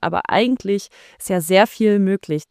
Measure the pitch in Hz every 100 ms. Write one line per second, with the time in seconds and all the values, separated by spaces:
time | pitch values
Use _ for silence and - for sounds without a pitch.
0 | 170 180 - 175 247 254 190 202 - -
1 | - - - 180 160 185 220 - 214 202
2 | 190 196 - 151 -